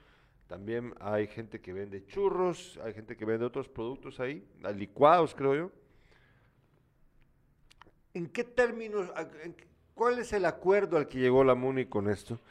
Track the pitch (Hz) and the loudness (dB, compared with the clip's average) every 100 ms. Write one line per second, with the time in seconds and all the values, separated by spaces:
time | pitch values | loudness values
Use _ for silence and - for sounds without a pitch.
0 | _ _ _ _ - 87 101 117 120 - | _ _ _ _ -18 -12 -6 -6 -8 -10
1 | 101 107 104 - 107 113 - 92 - 196 | -2 -2 -2 -6 -12 -14 -12 -10 -10 -12
2 | - 196 196 175 180 165 - - 113 104 | -10 -2 0 0 -2 -4 -12 -12 -12 -12
3 | 110 117 107 113 120 139 127 - 113 135 | -14 -6 -2 -2 -2 -6 -10 -8 -10 -10
4 | 139 135 127 165 - - 95 104 101 - | -14 -8 -8 -8 -16 -12 -8 -8 -6 4
5 | 147 175 156 - 135 143 175 - _ _ | 6 6 4 0 0 0 -2 -12 _ _
6 | _ _ _ _ _ _ _ _ _ _ | _ _ _ _ _ _ _ _ _ _
7 | _ _ _ _ _ _ _ _ - _ | _ _ _ _ _ _ _ _ -20 _
8 | _ 180 170 - 240 - 240 226 220 208 | _ -10 -8 -6 -4 0 0 0 -6 -6
9 | 180 151 156 151 170 165 - _ _ - | -6 -8 -10 -12 -16 -18 -20 _ _ -2
10 | 233 247 214 208 175 - 180 202 190 160 | 0 0 -2 0 0 0 4 4 4 2
11 | 139 131 127 131 135 123 131 131 120 104 | 0 2 6 8 6 4 2 -2 -2 -2
12 | 101 101 - 117 _ | -2 -2 -6 -12 _